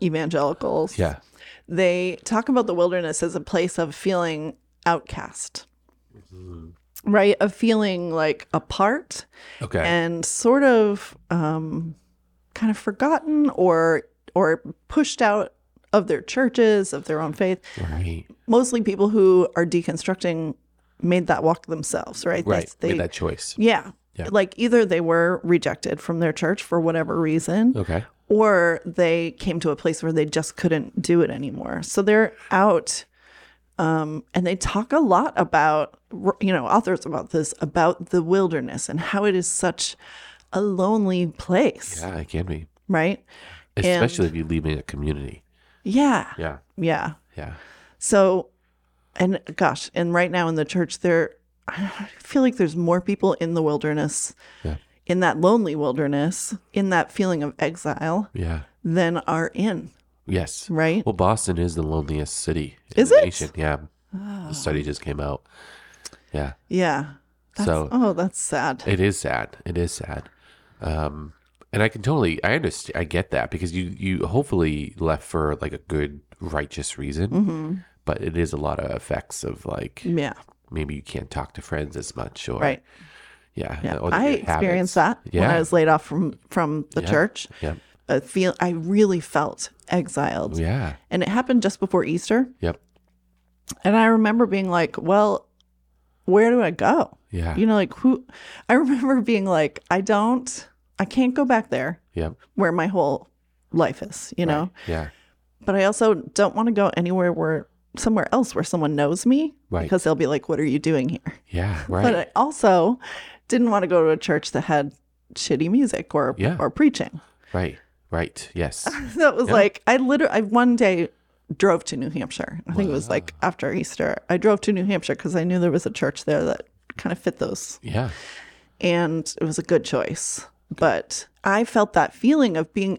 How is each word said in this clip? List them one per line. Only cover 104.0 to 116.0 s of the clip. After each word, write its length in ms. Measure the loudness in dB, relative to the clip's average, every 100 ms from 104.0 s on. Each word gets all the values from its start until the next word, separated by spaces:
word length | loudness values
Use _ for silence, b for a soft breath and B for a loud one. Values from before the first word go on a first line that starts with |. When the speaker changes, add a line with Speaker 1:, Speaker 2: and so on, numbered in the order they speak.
Speaker 1:
is," 300 | -10 -12 -10 -4
you 80 | 0
Speaker 2:
Right. 80 |
Speaker 1:
know? 160 | 0 -2 B -6
Speaker 2:
Yeah. 200 | -4 -6 b b _ _ _ -2
Speaker 1:
But 100 | 2
I 100 | 2
also 280 | 4 2
don't 420 | 2 -2 0 2 2
wanna 180 | 0
go 180 | 2 0 0
anywhere 380 | -2 0 0
where, 320 | 0 -2 -2 -6 _ _ -6
somewhere 300 | 0 0 2
else 220 | 0 0
where 100 | -2
someone 320 | -2 -2 0 0
knows 300 | 0 2 2
me 300 | 2 0 -6 _
Speaker 2:
Right. 120 | -4
Speaker 1:
because 200 | 0 2
they'll 100 | 2
be 140 | 2 2
like, 200 | 0 -2
"What 120 | -2
are 40 | 0
you 120 | 0
doing 300 | 0 0 0
here?" 240 | -6 -10 -14 _
Speaker 2:
Yeah, 320 | -4 -2 -4
Speaker 1:
<laughs> 60 | -2
But 140 | 2
Speaker 2:
right. 120 | 2 2
Speaker 1:
I 120 | 0 0
also 640 | -2 2 4 6 4 0 B B B B -2
didn't 240 | 0 2
wanna 160 | 2 2
go 160 | 4
to 60 | 4
a 60 | 2
church 340 | 0 -2 -2
that 140 | -4 0
had 280 | 0 0 -8 _ _ _
shitty 380 | -10 -2 0 2
music 420 | 2 2 -2